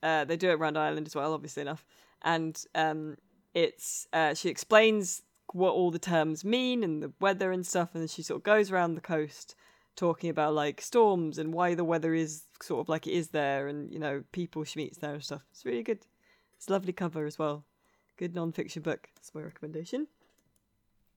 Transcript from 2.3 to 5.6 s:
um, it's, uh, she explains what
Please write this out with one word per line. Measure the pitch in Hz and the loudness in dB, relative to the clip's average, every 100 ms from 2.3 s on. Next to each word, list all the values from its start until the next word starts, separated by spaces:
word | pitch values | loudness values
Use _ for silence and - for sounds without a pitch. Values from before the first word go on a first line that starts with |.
| 165 160 - - | 0 -2 -6 -8
um, | - 156 156 156 - _ _ _ | 0 0 0 -6 -12 _ _ _
it's, | 170 165 - - - - | 0 0 0 -8 -8 -2
uh, | 160 156 | 2 2
she | 160 180 | 2 -4
explains | - - 214 220 214 185 - _ _ - | -4 8 8 10 4 0 -6 _ _ -10
what | 180 | 2